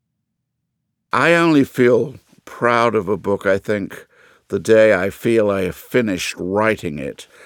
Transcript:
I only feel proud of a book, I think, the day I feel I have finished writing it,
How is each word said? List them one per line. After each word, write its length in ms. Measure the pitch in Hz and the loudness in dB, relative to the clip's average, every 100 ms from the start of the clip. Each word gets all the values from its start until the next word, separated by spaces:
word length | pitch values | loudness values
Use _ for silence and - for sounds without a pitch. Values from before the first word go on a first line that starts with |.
| _ _ _ _ _ _ _ _ _ _ _ | _ _ _ _ _ _ _ _ _ _ _
I 220 | 120 151 | -2 2
only 300 | 170 170 151 | 2 2 2
feel 520 | 127 - 123 120 143 131 _ _ | 0 0 2 2 0 -8 _ _
proud 500 | - - 120 120 117 | -20 -4 0 2 2
of 140 | 110 92 | 0 -2
a 80 | 98 | -4
book, 300 | 98 101 98 | -2 -4 0
I 120 | 98 | -2
think, 480 | - 107 95 - - _ _ _ _ | -2 -6 -6 -12 -20 _ _ _ _
the 100 | 101 | -6
day 340 | 82 110 110 | 4 6 6
I 140 | 95 98 | 4 0
feel 420 | - 117 113 104 | -4 0 2 2
I 120 | 98 | 0
have 140 | 92 - | -4 -6
finished 580 | - 127 110 90 - - | -4 -2 0 -4 -6 -8
writing 640 | 90 98 110 101 92 73 | -4 0 0 -2 -6 -10
it, 280 | 67 - - _ | -10 -12 -20 _